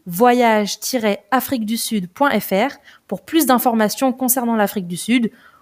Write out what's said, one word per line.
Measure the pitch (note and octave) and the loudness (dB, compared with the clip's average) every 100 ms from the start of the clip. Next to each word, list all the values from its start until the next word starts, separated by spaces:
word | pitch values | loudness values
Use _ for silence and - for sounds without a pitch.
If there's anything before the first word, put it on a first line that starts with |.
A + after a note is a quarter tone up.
| F#3 | -8
voyage | F3 B3 B3 A#3 G#3+ G3+ - | 2 4 4 4 2 0 -6
tiret | - B3+ A3 G3 - | -6 -2 -2 -2 -2
afrique | A#3+ - C4 G#3 | -4 -2 -4 -2
du | A3+ | -4
sud | - G#3+ F3+ | -2 -4 -4
point | - C#4+ G#3 | 0 0 0
F | - | 0
R | F#3+ C4 - - - - | 0 0 -4 -20 -20 -10
pour | F#3+ | -10
plus | - D#4+ C4+ | -2 0 2
d'informations | A#3+ B3 A3+ G#3+ - C4+ | 2 2 0 0 0 -2
concernant | B3 B3+ B3+ A#3+ A3+ | -2 -2 -2 0 0
l'Afrique | G3+ G#3 F3 | 0 -2 -8
du | F3 | -6
Sud | - B3+ A3 - _ _ | 0 0 0 -6 _ _